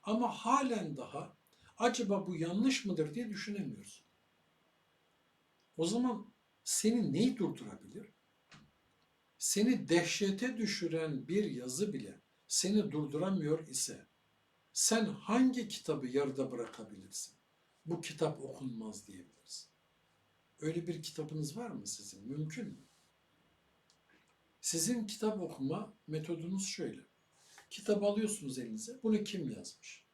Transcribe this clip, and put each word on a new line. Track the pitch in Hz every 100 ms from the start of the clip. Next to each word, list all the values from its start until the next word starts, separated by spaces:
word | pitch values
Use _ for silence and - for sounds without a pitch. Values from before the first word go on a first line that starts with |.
Ama | - 226 233
halen | - 226 285 262 226 160 135
daha | - 143 - - _ _ - -
acaba | 233 226 208 196 180
bu | 170
yanlış | 165 190 262 262 202
mıdır | 160 151 233
diye | 226
düşünemiyorsun. | 196 214 202 147 107 - - _ _ _ _ _ _ _ _ _ _ _ _ _ _ _ _ _ -
O | 170
zaman | 226 247 214 - _ _ _
seni | - - 214 247 175
neyi | 135 247 -
durdurabilir? | 185 160 107 - - - - _ _ _ _ - - _ _ _ _ _ _ _
Seni | - 196 220 240 139
dehşete | 170 165 - 196 196 247 226
düşüren | 214 - 170 160 160 135 -
bir | 190
yazı | 202 123 127 127 208
bile | - - - _ _ _
seni | - 190 214 165
durduramıyor | 147 147 151 185 190 147 160 156
ise | 131 - 98 - _ _ _ _ _ _
sen | - - 220 214
hangi | - - 233 262 247 220
kitabı | - - 143 127
yarıda | 131 139 135 120
bırakabilirsin? | 120 117 - 104 101 95 - - _ _ _ _ _ 156
"Bu | 175
kitap | - - 156 156
okunmaz." | 135 131 131 113 110 98 -
diyebilirsin. | 92 87 _ - - - _ _ _ _ _ _ _ _ _
Öyle | 156 160 170
bir | 165
kitabınız | 156 - 151 156 151 196
var | 240
mı | 135 -
sizin? | - 104 98 107
Mümkün | 143 156 247 208
mü? | - - _ _ _ _ _ _ _ _ _ _ _ _ _ _ _ _ _
Sizin | - 165 165 240 214
kitap | - 214 190
okuma | 170 151 135 190 208 - -
metodunuz | 156 156 165 165 190 -
şöyle. | - 143 - - _ _ _ - - -
Kitap | - - 202
alıyorsunuz | 202 208 214 - 143 127
elinize. | 117 110 - 262
Bunu | 220 214
kim | 202 196 135
yazmış? | 104 - - - - _